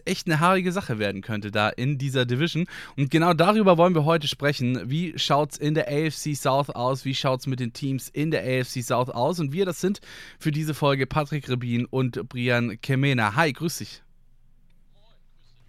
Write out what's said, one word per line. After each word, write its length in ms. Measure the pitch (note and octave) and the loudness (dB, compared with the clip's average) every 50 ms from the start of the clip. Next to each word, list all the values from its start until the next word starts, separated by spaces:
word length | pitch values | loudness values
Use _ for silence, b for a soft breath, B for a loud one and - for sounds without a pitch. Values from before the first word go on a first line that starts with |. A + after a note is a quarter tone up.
| - | -4
echt 220 | E3+ G3 - - | -4 -4 -4 0
eine 120 | F3 D#3 D3 | 0 2 4
haarige 320 | E3+ F3+ F#3+ F#3 F3+ F3+ | 4 4 4 4 2 0
Sache 280 | E3+ G3 - - A#2 G#2+ | -2 -2 -4 -4 -4 -2
werden 240 | G#2 G2+ G2 G2 - | -2 -2 -2 -4 -6
könnte 260 | - A2 G#2 G#2 G#2 | -6 -6 -6 -4 -2
da 200 | G2 G#2 G#2+ G#2+ | 0 2 2 2
in 280 | - - B2 C#3+ D3 | 0 -2 -2 -2 -2
dieser 300 | C3 C#3 C#3 B2+ C3 B2 | -2 -4 -2 0 0 0
Division. 400 | A#2+ B2 C3 E3 D#3+ - D#3 F3+ B B B B B B | 0 0 0 -2 -2 -2 -4 -4 B B B B B B
Und 120 | C3+ C#3+ C3 | -4 -2 2
genau 240 | - D#3+ E3 F3+ E3+ | 2 4 4 4 4
darüber 460 | D3 E3 G3+ G#3+ A3 G#3 F#3+ F3 D#3+ | 6 4 4 6 6 6 6 8 8
wollen 160 | E3+ F#3 F3 | 6 6 6
wir 100 | D#3 C#3 | 4 4
heute 220 | D#3+ E3 E3 D3 | 4 2 2 0
sprechen. 640 | C3+ - - C#3 D3 D3 - B2 B2 B2+ A#2+ F2 B2 | -4 -4 0 0 0 0 0 0 -2 -2 -2 -4 -4
Wie 260 | C#3+ E3 F3+ E3 - | -4 -4 -4 -4 -4
schaut's 400 | - - - C#3+ C#3+ D3+ C#3+ - | -4 0 2 2 2 2 0 -4
in 160 | - D3+ D3+ D#3 | -4 -2 0 0
der 140 | D#3 - | 0 0
A 180 | - D3 D3 D#3+ | 0 0 0 0
F 100 | D#3 D3 | -2 -4
C 200 | - - D#3 C#3+ | -4 -4 -4 -4
South 340 | - - C#3 C3 C#3+ C#3 - | -2 0 2 2 2 0 -2
aus? 340 | - - A#2+ B2+ C3+ C3 - | -4 -2 -2 -2 -2 -2 -4
Wie 120 | C3+ B2+ | -4 -4
schaut's 320 | - - C3+ C3 B2+ - | 0 0 0 0 0 -2
mit 120 | C3+ C3 B2 | -4 -4 -4
den 140 | B2+ A2+ - | -4 -6 -6
Teams 360 | - C#3+ C3+ C3+ B2+ - - | -6 -4 -4 -4 -4 -6 -8
in 200 | - D3 D3+ E3 | -6 -4 -2 0
der 120 | D3+ A2 | -2 -2
A 180 | F#2 B2+ C3 B2+ | 0 0 -2 -2
F 100 | B2+ - | -2 -4
C 140 | - C3 A#2 | -6 -8 -4
South 260 | - B2+ A#2+ B2+ B2 | 0 0 0 0 -2
aus? 300 | - A#2 B2+ D#3 F3+ E3+ | -2 -2 -2 0 0 -2
Und 120 | D3+ C3+ | -4 -2
wir, 140 | C#3+ F#3 G3 | -2 -2 -2
das 160 | F3+ E3 - | -2 -2 -2
sind 180 | - F#3+ G#3 - B B B B B B B | -2 -2 -2 -4 B B B B B B B
für 140 | B - D#3 | B -4 -2
diese 240 | C#3+ D#3 D#3 D#3 C#3+ | -2 0 -2 -4 -2
Folge 320 | - D3+ C#3+ C#3 C3+ C3 | 0 2 2 2 2 0
Patrick 420 | - - D#3 D3 - D#3 C#3+ - - | 0 0 -2 -2 -2 -4 -6 -4 -4
Rebin 380 | B2+ B2 B2 A#2+ A#2 A#2+ B2 | -4 -4 -2 -2 -2 -2 -2
und 420 | - - C3 C3 A#2+ - B2+ - - | -2 0 0 0 0 -2 -6 -8 -6
Brian 500 | - B2 A#2+ B2 A#2+ A#2+ A#2+ A#2 - - | -6 -4 0 0 2 2 0 -2 -4 -6
Kemena. 560 | - - C3+ C3 C#3 C#3+ C3+ B2 A2 G2+ G2+ | -4 -2 0 2 2 2 2 2 2 2 2
Hi, 160 | D3 E3+ D3+ | 2 2 2
grüß 280 | - - D#3 F3 - - | 0 -4 -6 -6 -6 -6
dich. 240 | G#2 - - - - - - _ - - - _ _ - - _ _ _ - - _ _ - - _ _ _ _ _ _ _ _ _ - - _ - | -10 -12 -14 -18 -20 -20 -20 _ -20 -20 -20 _ _ -20 -20 _ _ _ -20 -20 _ _ -20 -20 _ _ _ _ _ _ _ _ _ -20 -20 _ -20